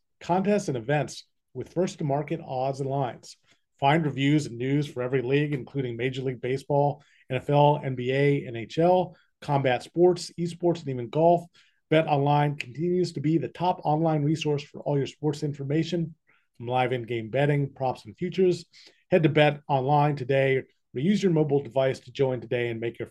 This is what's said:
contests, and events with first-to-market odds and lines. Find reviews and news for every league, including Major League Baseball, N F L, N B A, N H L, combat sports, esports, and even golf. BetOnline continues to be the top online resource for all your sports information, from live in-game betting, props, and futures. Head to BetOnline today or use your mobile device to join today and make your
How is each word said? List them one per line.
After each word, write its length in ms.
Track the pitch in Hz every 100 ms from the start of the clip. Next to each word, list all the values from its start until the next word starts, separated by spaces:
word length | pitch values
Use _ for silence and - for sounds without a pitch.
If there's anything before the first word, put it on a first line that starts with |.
| _ -
contests, 460 | - 180 202 208 196
and 100 | 127
events 500 | 113 147 131 - - _ _
with 180 | 127 117
first-to-market 680 | 160 185 - 156 139 147 160
odds 360 | 156 131 135 135
and 100 | 135
lines. 460 | 139 123 - - - _ _ _ -
Find 260 | 139 160
reviews 420 | 147 123 139 151 131
and 120 | 117
news 300 | 131 143 147
for 140 | 123
every 200 | 123 135
league, 300 | 120 143 147
including 440 | 139 113 139 123 117
Major 260 | 131 131
League 180 | 131 120
Baseball, 640 | 127 135 - 143 143 139 _ _ -
N 60 | 127
F 140 | -
L, 300 | 143 147 151
N 100 | 143
B 160 | 123 123
A, 340 | 135 143 143 123
N 100 | 117
H 220 | 107 156
L, 380 | 175 185 175 - _ _
combat 420 | - 139 131 120
sports, 500 | - 160 180 175 - -
esports, 420 | 170 - 175 170
and 80 | 139
even 200 | 127 117
golf. 360 | 151 165 170 - _ _ _ -
BetOnline 640 | 156 156 147 143 147 147 143
continues 540 | 123 127 175 180 170
to 80 | 147
be 180 | 147 165
the 100 | 123
top 320 | - 175 180
online 400 | 147 151 165 156
resource 380 | 143 160 151 143
for 180 | - -
all 180 | - 143
your 80 | 127
sports 360 | - 151 151
information, 720 | 151 143 135 156 160 175 165 - _ _ _ -
from 100 | 117
live 260 | 127 123
in-game 380 | 127 113 117 110
betting, 400 | 127 143 143 139
props, 320 | - 131 123
and 120 | 110 -
futures. 500 | 180 175 185 175 - - - _ -
Head 120 | 180
to 40 | 156
BetOnline 880 | 156 147 147 - 139 127 147 147 143
today 400 | 123 135 135 131
or 420 | - _ _ 123
use 220 | 165 208
your 100 | 190
mobile 300 | 156 147 143
device 380 | 139 135 135 127
to 120 | -
join 280 | 120 135 127
today 280 | 110 127 120
and 120 | 113
make 180 | 117 117
your 100 | 110